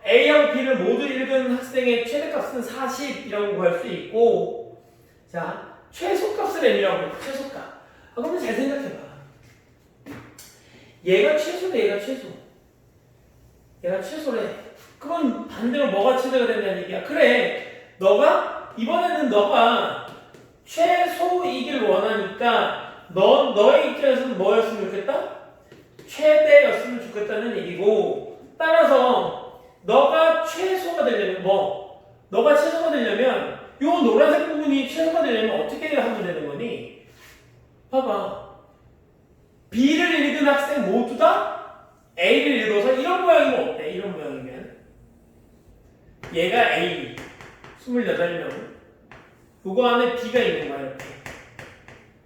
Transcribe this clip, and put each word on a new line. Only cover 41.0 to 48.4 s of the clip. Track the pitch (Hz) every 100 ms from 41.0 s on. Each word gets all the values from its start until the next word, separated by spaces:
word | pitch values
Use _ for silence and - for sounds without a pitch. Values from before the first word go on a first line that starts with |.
| 233 254
다 | 330 - - - - - - _ _ -
A를 | 190 277 285 240 214
읽어서 | 208 254
이런 | 262 349 370
모양이면 | 359 302 262 240 -
어때? | - -
이런 | 185 208
모양이면. | 156 139 131 127 127 - - - - - _ _ _ _ _ _ _ _ _ _ - -
얘가 | 165 185 185 - 170
A, | 175 - - - - - - - - -
스물여덟 | 254 240 185 165 170
명. | 170